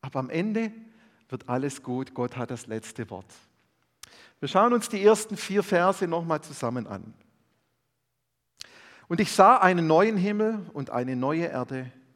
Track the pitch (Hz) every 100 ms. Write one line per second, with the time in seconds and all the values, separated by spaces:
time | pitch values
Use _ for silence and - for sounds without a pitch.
0 | 131 135 127 160 208 214 226 220 - _
1 | _ _ _ 127 - 123 139 139 - 123
2 | 135 - 123 - 120 120 - 110 - -
3 | 110 95 98 - _ _ _ _ _ _
4 | - - - _ 143 190 226 240 226 208
5 | 202 214 - 202 - 196 190 180 180 190
6 | 180 165 170 151 - 139 123 123 110 98
7 | 90 - _ _ _ _ _ _ _ _
8 | _ _ _ _ _ _ - - - -
9 | _ 170 185 - 190 254 185 180 160 156
10 | 208 214 190 208 214 220 170 147 135 120
11 | 127 127 131 160 170 135 123 131 127 -
12 | _